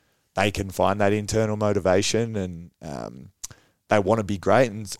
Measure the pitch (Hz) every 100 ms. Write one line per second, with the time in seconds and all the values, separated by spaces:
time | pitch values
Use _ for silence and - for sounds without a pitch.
0 | _ _ _ - 101 101 98 92 95 101
1 | 101 104 104 110 110 107 107 104 92 92
2 | 101 110 117 110 92 85 85 - 80 67
3 | 55 62 69 _ - - _ _ - 107
4 | 95 113 101 98 95 110 123 104 104